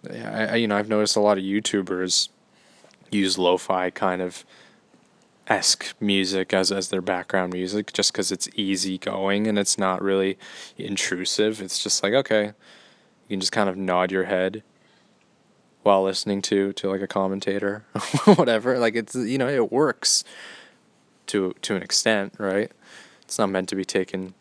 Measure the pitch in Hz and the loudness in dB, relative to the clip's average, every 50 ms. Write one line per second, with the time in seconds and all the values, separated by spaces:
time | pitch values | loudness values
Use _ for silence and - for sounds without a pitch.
0 | - - - 117 117 110 107 110 110 104 120 117 117 107 104 101 104 107 110 107 | -14 -14 -12 -12 -10 -8 -4 -4 -4 0 0 0 0 2 2 0 0 0 2 2
1 | 107 104 - 110 104 104 104 95 95 95 98 107 107 - - 101 95 92 95 90 | 2 2 2 4 4 4 4 4 2 0 -2 -2 0 0 0 0 0 0 -2 -2
2 | 92 92 - - - - _ _ _ _ _ _ _ _ - - - - _ _ | -2 0 0 0 -2 -2 _ _ _ _ _ _ _ _ -20 -20 -20 -20 _ _
3 | _ - - 104 95 95 90 92 90 87 90 90 - - 95 92 92 90 - - | _ -4 0 0 2 2 0 2 4 4 2 2 0 -2 -2 0 0 -2 -2 0
4 | - 95 92 90 92 90 87 - - _ - - - - _ _ _ _ _ _ | 0 0 0 0 -4 -6 -8 -12 -20 _ -20 -20 -20 -20 _ _ _ _ _ _
5 | _ _ _ _ _ _ _ _ _ - 110 98 - - - - - - - _ | _ _ _ _ _ _ _ _ _ 0 0 2 2 0 0 0 -2 -12 -8 _
6 | 107 101 98 98 95 92 95 95 95 _ - 95 95 95 98 98 90 - - 95 | 0 2 2 2 2 2 0 -2 0 _ 2 2 2 2 0 -2 -2 -2 -4 -2
7 | 90 95 92 90 90 _ - 95 90 90 90 90 92 92 101 104 104 - - - | 0 -2 -2 -2 -2 _ 0 0 0 0 -2 -4 -4 -2 -2 -4 -4 -4 -2 0
8 | - - - - 98 - 98 87 - - - - 101 95 98 90 95 98 92 90 | 0 0 0 -2 -2 -2 -2 -4 -6 -8 -6 -4 -2 -2 -2 -2 -2 -4 -4 -6
9 | - 98 101 95 98 98 98 101 107 110 104 104 101 - - - 98 95 92 92 | -6 -6 -4 -2 0 2 2 2 2 2 2 2 2 0 0 0 0 0 0 0
10 | 98 98 98 98 95 95 95 - - - - - - - - - - - 101 92 | 0 0 2 2 2 0 -2 -4 -10 -20 -18 -18 -18 -18 -14 -12 -8 -6 -4 -4
11 | - - 90 90 92 - - - 107 110 110 107 95 92 - - - 104 - - | -2 -4 -4 -4 -4 -4 0 2 2 0 0 -4 -8 -8 -6 -6 -2 -2 -2 0
12 | - 98 113 135 135 - 113 107 104 104 107 _ _ - - - - - - _ | 0 2 2 2 2 2 2 2 2 0 -6 _ _ -20 -20 -20 -20 -20 -20 _
13 | _ _ _ _ _ _ 104 95 95 - - 117 104 98 90 95 95 92 90 90 | _ _ _ _ _ _ -6 -4 -2 -2 0 2 0 0 0 -2 0 0 2 2
14 | 92 90 95 95 92 92 101 92 92 95 95 - - _ _ _ _ _ _ _ | 2 2 2 0 0 2 0 0 0 0 -2 -6 -16 _ _ _ _ _ _ _
15 | _ _ _ _ _ _ _ _ _ _ _ _ _ _ _ _ _ 107 101 95 | _ _ _ _ _ _ _ _ _ _ _ _ _ _ _ _ _ 4 4 4
16 | 95 95 95 - - 107 101 98 95 - 107 98 98 98 95 - - 98 95 95 | 4 0 -2 -2 -2 -2 -2 -2 0 2 2 2 2 2 -2 -4 -4 -4 -2 -4
17 | 98 - - 101 95 95 98 98 - 101 98 101 104 101 101 107 - _ _ 107 | -4 -2 -2 -2 0 0 -2 -2 -4 -2 -2 -2 -2 -2 -4 -6 -10 _ _ -8
18 | - - - 143 - 214 196 165 160 120 117 110 107 127 127 123 120 113 107 117 | -6 -2 -2 4 8 8 8 8 8 4 2 2 2 0 0 2 2 0 0 0
19 | 110 - - 127 120 107 127 135 127 127 143 131 113 101 - 127 151 139 117 _ | -4 -4 -6 -4 -4 -2 -2 -2 0 0 2 0 0 2 2 2 2 2 0 _
20 | - - - - - - - - - - - - - - _ _ _ _ _ _ | 0 0 0 0 -2 -4 -16 -18 -18 -18 -18 -20 -20 -20 _ _ _ _ _ _
21 | _ _ _ _ _ - - 104 95 90 - _ - - 107 92 85 - - - | _ _ _ _ _ -4 -2 0 0 0 -4 _ -4 -4 -4 -4 -2 -2 -2 0
22 | - 117 110 104 98 101 - - 107 98 95 101 110 - - _ _ - - - | 2 2 2 2 0 -4 -8 -6 -4 -2 0 0 -2 -4 -8 _ _ -20 -20 -20
23 | - - - _ _ - - - 110 98 95 92 95 - - 95 95 - - 101 | -20 -20 -20 _ _ -10 -2 0 0 0 2 -2 -2 -2 -4 -4 -4 -2 0 -2
24 | 92 - - 92 95 92 95 _ | -2 -2 -4 -8 -8 -8 -12 _